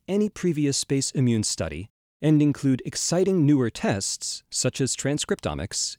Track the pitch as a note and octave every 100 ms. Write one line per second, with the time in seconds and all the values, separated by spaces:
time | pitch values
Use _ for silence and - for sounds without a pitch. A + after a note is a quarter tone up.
0 | - G3+ G#3 - F3+ D3+ C#3+ C3+ - C#3
1 | - D3 B2+ A2+ G#2 - E2+ D2 G2+ _
2 | _ _ D3 D3+ D3 C3+ C#3 C3 - -
3 | - E3+ F#3+ F#3+ C#3+ C#3+ A#2 - - G2+
4 | - - - - - - B2+ - C3 -
5 | C3+ D3 - G3 - D2 E2+ - -